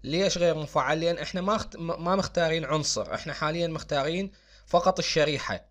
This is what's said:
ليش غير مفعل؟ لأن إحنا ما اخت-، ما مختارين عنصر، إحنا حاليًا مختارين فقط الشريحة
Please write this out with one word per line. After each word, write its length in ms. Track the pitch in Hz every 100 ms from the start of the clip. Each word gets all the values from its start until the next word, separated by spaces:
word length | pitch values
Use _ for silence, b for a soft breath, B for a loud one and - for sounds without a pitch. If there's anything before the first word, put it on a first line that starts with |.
ليش 340 | 123 165 196 175
غير 180 | 170
مفعل؟ 440 | 156 151 156 135 160
لأن 180 | 165 170
إحنا 240 | 147 180
ما 140 | 185
اخت-، 200 | 214 - -
ما 380 | 165 - 170
مختارين 500 | 196 - - 165 165
عنصر، 480 | 135 156 143 - 98
إحنا 200 | 92 156
حاليًا 340 | 135 156 165 170
مختارين 640 | 156 - 147 143 170 196 b b b
فقط 340 | - 175 180 180
الشريحة 680 | 165 160 147 139 - 95 -